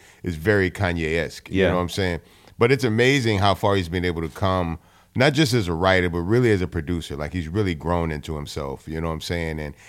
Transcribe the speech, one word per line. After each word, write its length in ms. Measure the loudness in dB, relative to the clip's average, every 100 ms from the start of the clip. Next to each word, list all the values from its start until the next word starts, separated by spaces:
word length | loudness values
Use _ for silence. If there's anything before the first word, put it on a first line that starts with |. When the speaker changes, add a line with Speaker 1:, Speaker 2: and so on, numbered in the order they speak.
| -16 -12
Speaker 1:
is 120 | -8 -4
very 340 | 2 2 2
Kanye-esque, 800 | 0 -2 -2 -2 -2 -2 -8 -4
you 120 | 2
Speaker 2:
Yeah. 60 | 2
Speaker 1:
know 60 | 2
what 40 |
I'm 60 | -2
saying? 300 | -2 -2 -2 -8 -20 -10 0
But 120 | 2
it's 120 | 2
amazing 560 | 2 2 4 4 2 2
how 160 | 2 2
far 200 | 2 0
he's 140 | 0
been 160 | -2 -2
able 160 | -2
to 80 | -6
come, 480 | -2 0 0 -2 -6 _ _ _ 2
not 180 | 2
just 220 | 4 2 2
as 120 | 0
a 60 |
writer, 340 | 2 4 4 4
but 100 | 0
really 320 | 0 2 4
as 100 | 2
a 60 | 0
producer. 480 | -4 -4 -4 -4 -8
Like, 180 | -6
he's 140 | -6 -4
really 260 | -2 -2
grown 380 | -2 0 0 0
into 240 | -4 -6 -8
himself, 520 | -8 -8 -8 -10 -8
you 140 | -6
know 60 | -4
what 60 | -4
I'm 60 |
saying? 380 | -6 -4 -4 -6
And 140 | -8 -12